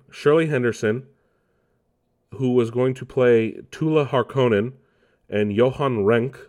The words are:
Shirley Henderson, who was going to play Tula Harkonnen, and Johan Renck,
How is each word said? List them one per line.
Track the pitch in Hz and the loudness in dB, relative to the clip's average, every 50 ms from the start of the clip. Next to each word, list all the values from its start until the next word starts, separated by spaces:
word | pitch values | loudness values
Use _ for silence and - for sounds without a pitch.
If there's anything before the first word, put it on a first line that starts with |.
| _ _ | _ _
Shirley | - - - 147 147 165 165 | -20 -2 0 2 2 2 2
Henderson, | 156 147 127 123 120 110 - - 107 107 127 131 - _ _ _ _ _ _ _ _ _ _ _ _ _ _ _ _ _ _ _ _ _ _ _ _ - | 0 0 0 -2 -2 -2 -2 -2 -2 -2 -4 -6 -12 _ _ _ _ _ _ _ _ _ _ _ _ _ _ _ _ _ _ _ _ _ _ _ _ -10
who | 101 131 127 123 | -4 -2 0 2
was | 123 117 113 | 2 0 0
going | 117 123 127 131 131 | -2 -2 -2 -2 -2
to | 131 127 | -6 -10
play | - - - 127 123 120 113 113 110 - - - - | -6 -2 0 2 4 4 4 2 0 -4 -10 -16 -20
Tula | - - 156 160 156 156 143 | -10 -6 -4 0 0 0 0
Harkonnen, | 127 - 131 117 - - 135 131 123 110 101 107 127 131 - _ _ _ _ _ _ _ _ _ _ | 0 0 -2 -2 -2 0 0 2 2 2 2 0 -2 -6 -12 _ _ _ _ _ _ _ _ _ _
and | - 104 104 104 101 | -2 -2 -2 0 2
Johan | 101 123 127 127 - 143 139 123 110 98 | 2 2 2 0 -2 -2 -2 -2 0 2
Renck, | 101 117 117 113 135 131 - - | 2 2 2 0 -2 -6 -12 -20